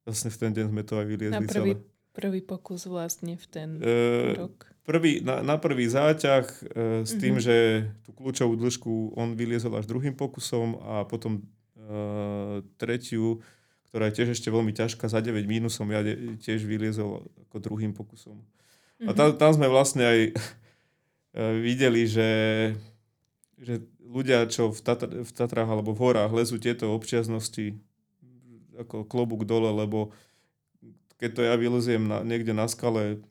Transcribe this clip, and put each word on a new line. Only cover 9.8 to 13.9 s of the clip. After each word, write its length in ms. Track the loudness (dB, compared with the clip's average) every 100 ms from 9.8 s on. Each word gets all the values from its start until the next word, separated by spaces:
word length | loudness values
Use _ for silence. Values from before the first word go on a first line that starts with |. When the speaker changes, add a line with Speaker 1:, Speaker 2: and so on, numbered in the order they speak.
Speaker 1:
druhým 320 | -4 -4 -4 -4
pokusom 640 | -8 -6 -4 -2 -2 -6
a 240 | -6 -6
potom, 400 | -4 -6 -4 -6 -8 _ _ -20
e, 80 | -10 -8 -6 -4 -4 -6 -6 -8 -10
tretiu, 680 | _ -4 -4 -4 -2 -2 -2 -8 _ _ _
ktorá 220 | _